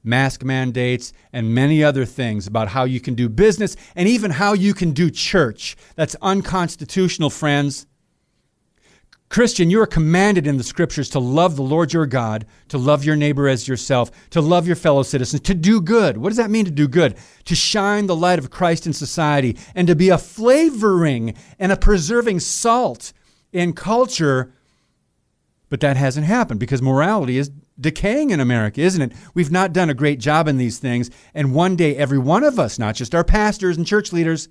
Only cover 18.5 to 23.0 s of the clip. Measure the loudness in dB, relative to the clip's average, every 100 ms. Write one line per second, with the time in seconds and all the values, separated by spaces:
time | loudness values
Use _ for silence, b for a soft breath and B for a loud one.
18.5 | -2 0 0 -4 -6 -6 -2 0 2 0
19.5 | -4 B -2 2 4 4 2 0 -2 2
20.5 | 4 4 2 2 2 2 0 -4 -8 B
21.5 | B -2 4 4 4 2 0 0 -2 -4
22.5 | -2 0 2 0 -6